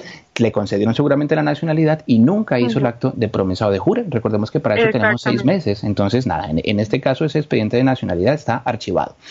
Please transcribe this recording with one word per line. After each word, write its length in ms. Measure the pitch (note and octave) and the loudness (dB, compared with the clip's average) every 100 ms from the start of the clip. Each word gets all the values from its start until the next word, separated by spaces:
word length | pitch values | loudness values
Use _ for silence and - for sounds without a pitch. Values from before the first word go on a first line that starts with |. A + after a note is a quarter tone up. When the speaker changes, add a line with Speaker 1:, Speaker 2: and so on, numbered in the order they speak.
| - - _ - | -16 -20 _ 0
Speaker 1:
le 140 | A2 | 0
concedieron 420 | G#2+ G2+ G2+ G#2+ | 0 -2 0 0
seguramente 420 | A2+ C#3+ C#3+ D3 D#3 | 0 0 0 0 0
la 60 | |
nacionalidad 600 | D3+ D3 E3 D#3 D3+ D#3+ - | 0 -2 -2 0 2 0 2
y 120 | A2+ | 4
nunca 400 | B2+ G#3 G#3+ B2+ | 4 4 0 0
hizo 180 | A#2+ B2 | 0 0
el 60 | |
Speaker 2:
Ujú. 40 | B2 | -2
Speaker 1:
acto 240 | A#2 C3 | 0 -4
de 140 | B2+ G#2+ | -2 -2
promesa 380 | - F#2+ F2 G#2+ | 0 -2 0 0
o 40 | |
de 80 | G2 | 0
jura. 260 | E3 A#3+ G#3 | 0 0 0
Recordemos 420 | A#2+ A2 G#2+ A2 | -2 0 -2 -2
que 80 | D#3 | -2
para 180 | A2+ G#2+ | 0 2
eso 120 | A3 | 2
tenemos 300 | C3+ G#2+ A#2 | 2 0 0
seis 140 | - | -2
Speaker 2:
Exactamente. 340 | A#2+ C3+ F#3+ G#2+ | 0 2 0 0
Speaker 1:
meses. 160 | G2+ | -2
Entonces, 420 | G#2+ G2+ G2+ A#2+ B2+ | -2 0 2 2 0
nada, 220 | D#2 F2 | -2 -2
en, 140 | D#2+ | -2
en 160 | - G#2 | 0 0
este 180 | G#2+ C3+ | 0 0
caso 280 | C#3 C3 D#3 | 0 0 0
ese 140 | D3+ | -2
expediente 360 | D3 A#2 G#2+ A#2+ | 0 0 0 2
de 80 | |
nacionalidad 480 | C3+ C3 F#2+ F2 G2 | 2 0 -2 0 0
está 240 | D3+ - - | 0 -2 -4
archivado. 600 | B2+ A#2+ - E2 - - - | -2 -4 -2 -2 -2 -8 -12